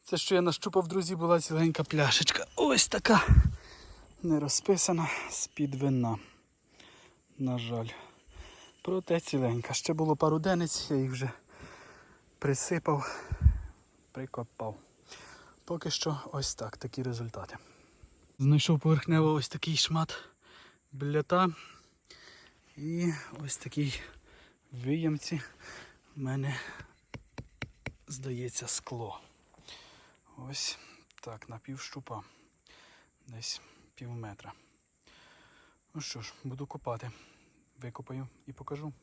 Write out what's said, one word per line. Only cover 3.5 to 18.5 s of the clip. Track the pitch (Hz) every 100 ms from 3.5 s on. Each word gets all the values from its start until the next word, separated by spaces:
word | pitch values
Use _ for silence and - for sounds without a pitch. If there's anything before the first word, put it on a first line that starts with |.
| - - - - - - -
Не | 170 156
розписана, | 143 - - 185 - 170 165 - -
з-під | - - - 143
вина. | 135 139 131 120 113 - - _ _ _ _ - - - _ _ -
На | 131 123
жаль. | 117 117 113 - - - - - - - - _
Проте | - 185 - 170
ціленька. | - 143 127 120 113
Ще | 123 -
було | 160 160 151
пару | 156 156
денець, | 175 175 170 - -
я | 139
їх | 131
вже | 127 131 - _ - - - - - - - _ _
присипав, | 143 135 - 170 - 147 - - - - - - - - _ _ _
прикопав. | - 131 - 117 _ 110 98 - _ - - - - - -
Поки | - 170 -
що | - 165 143 -
ось | 143 -
так, | - 110 -
такі | 127 -
результати. | 127 117 117 - 95 - - - - _ - _ _ -
Знайшов | 135